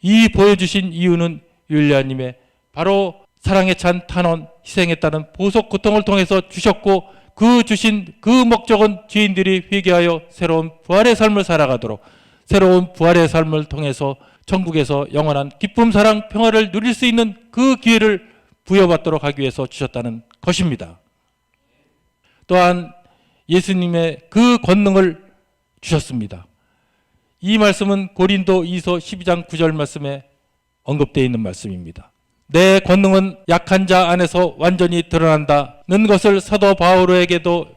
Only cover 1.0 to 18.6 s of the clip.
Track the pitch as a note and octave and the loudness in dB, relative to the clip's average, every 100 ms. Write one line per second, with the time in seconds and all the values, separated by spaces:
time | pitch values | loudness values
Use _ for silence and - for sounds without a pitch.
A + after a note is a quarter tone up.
1 | F3+ E3+ E3+ D3+ _ _ _ D3+ D3 C#3 | 0 0 -2 -6 _ _ _ 0 2 0
2 | C3+ C3 B2+ B2 _ _ _ - E3+ G3 | -2 -6 -10 -12 _ _ _ -6 -2 0
3 | G3 - _ _ - F#3+ F#3 F3+ F3+ F3+ | -2 -8 _ _ -2 0 0 0 -2 -2
4 | - F3+ F3 E3 D3+ _ - - F3 E3 | -4 -4 -2 -2 -8 _ -10 -4 -2 0
5 | D#3 D#3 D3+ - G3 G#3 A3 G3 G#3+ G#3+ | -2 -4 -10 -4 -2 0 -2 -2 0 0
6 | G#3 G3+ F3+ F#3+ - - A3 F#3+ G3+ F#3+ | 0 -2 0 -2 -2 -4 -2 -2 0 -2
7 | - - _ - A3 B3 A#3 G#3 A3+ G#3+ | -2 -20 _ 0 2 4 2 0 0 -2
8 | F3+ - - B3+ A#3+ A3+ - A3 G#3+ G3 | -6 -8 0 2 4 0 2 2 2 0
9 | - G#3 G#3 F#3+ F#3+ F#3+ F3 G3 F#3 F3 | -6 -2 0 0 0 -2 -2 -4 0 2
10 | F3 E3 E3 - F3 D#3+ D#3+ D#3 _ F#3 | 2 -2 -8 -8 -2 -2 -4 -12 _ 2
11 | A3+ A3+ A3 G#3 F#3 E3 C#3+ B2 A2+ G#2 | 4 4 2 2 0 0 0 -2 -4 -10
12 | _ _ _ _ _ G3 F#3+ F#3 F3+ - | _ _ _ _ _ 2 4 4 0 -2
13 | E3 F3 E3 D#3+ D#3+ D#3 D3+ C#3 D3 C3 | 2 4 2 0 -2 -4 -6 -8 -8 -4
14 | C#3 C3+ _ _ - F#3+ F3+ D#3+ C3+ C#3+ | -6 -8 _ _ -6 -4 -2 -2 -2 -2
15 | C#3 C#3+ D3+ C#3+ C#3+ - G#3 - A#3 G3+ | -4 -4 -2 -2 -6 -8 -8 0 2 4
16 | G#3+ G#3+ G#3+ G#3 A3+ A3 G#3+ F3+ A#3 A#3 | 2 0 -4 -2 0 0 0 -4 -4 -2
17 | B3 A#3 A3+ F#3+ _ - C4 C4 A#3 A3+ | 0 0 -2 -4 _ -2 0 0 0 2
18 | G#3+ G3 - _ _ _ | 2 -2 -6 _ _ _